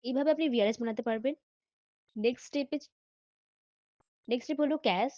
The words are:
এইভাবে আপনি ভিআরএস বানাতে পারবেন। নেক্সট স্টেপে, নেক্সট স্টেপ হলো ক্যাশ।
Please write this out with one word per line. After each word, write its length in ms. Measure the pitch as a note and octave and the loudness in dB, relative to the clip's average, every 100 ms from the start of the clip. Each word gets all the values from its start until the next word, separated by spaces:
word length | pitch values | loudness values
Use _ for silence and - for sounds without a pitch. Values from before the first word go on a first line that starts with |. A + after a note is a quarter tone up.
| A#3+ | -2
এইভাবে 240 | C4 C#4+ | 0 2
আপনি 140 | D4+ D#4+ | 2 2
ভিআরএস 280 | A#3+ G3+ A3+ | 2 2 0
বানাতে 240 | A#3 A3 | -4 -4
পারবেন। 300 | A#3+ A3+ A#3+ D#4 _ _ _ _ _ _ _ - | -2 -2 -2 -4 _ _ _ _ _ _ _ -2
নেক্সট 280 | G#3+ B3 - | 0 0 -6
স্টেপে, 320 | C#4+ C4+ D4 - _ _ _ _ _ _ _ _ _ _ _ _ _ - | -4 -2 -4 -8 _ _ _ _ _ _ _ _ _ _ _ _ _ -6
নেক্সট 180 | A#3+ - | -4 -4
স্টেপ 140 | D4 | -2
হলো 160 | D4 D4+ | 0 2
ক্যাশ। 360 | B3 F3+ B3 | 0 2 0